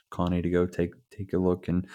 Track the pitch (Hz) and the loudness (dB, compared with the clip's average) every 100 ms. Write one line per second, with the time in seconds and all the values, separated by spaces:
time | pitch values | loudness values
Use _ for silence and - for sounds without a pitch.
0 | _ - 87 87 87 87 90 - 87 - | _ -4 0 0 2 2 2 0 -2 -4
1 | _ - 95 92 92 90 - 87 90 | _ -12 -4 0 2 0 0 -2 -2